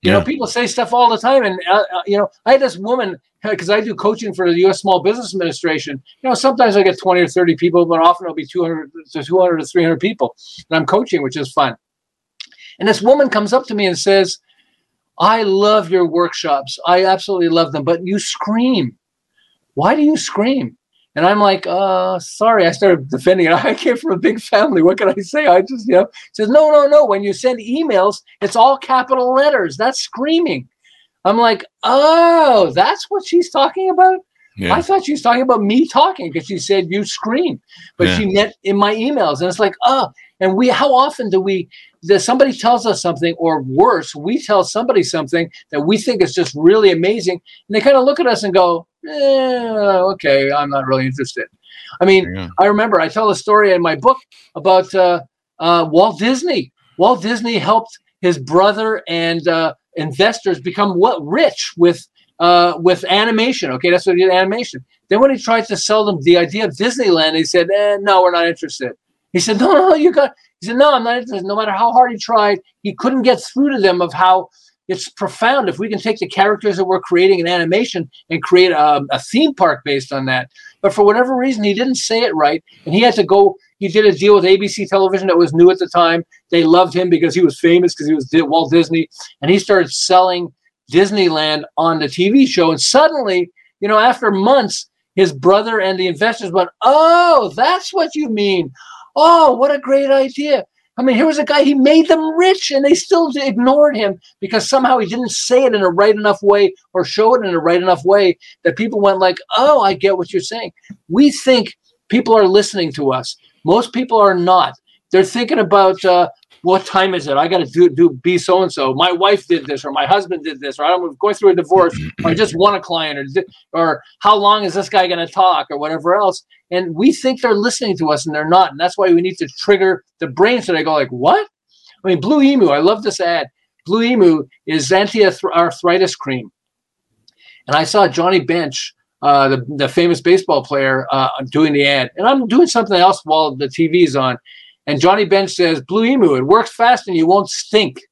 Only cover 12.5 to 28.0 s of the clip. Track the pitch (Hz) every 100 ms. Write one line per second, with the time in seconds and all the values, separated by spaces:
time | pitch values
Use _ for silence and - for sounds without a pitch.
12.5 | _ - _ 208 214 214 285 277 214 208
13.5 | 254 - 208 196 165 - 196 185 - _
14.5 | _ _ _ _ _ _ - 180 226 208
15.5 | 190 208 214 170 185 175 160 175 - 165
16.5 | 143 131 - 165 180 190 190 - 190 170
17.5 | 165 165 151 135 170 180 202 - - -
18.5 | 220 247 240 127 - _ _ _ _ _
19.5 | _ _ - 165 294 294 311 - - 220
20.5 | 269 143 _ _ _ _ - 170 208 208
21.5 | 190 165 175 196 185 185 185 - - 220
22.5 | 220 170 165 196 170 135 - - 185 165
23.5 | 175 - - - 240 330 185 - 220 -
24.5 | 208 220 190 165 190 202 185 185 294 294
25.5 | 180 190 262 214 185 - - - - 214
26.5 | 285 302 294 285 294 269 196 202 - 254
27.5 | 247 220 269 330 202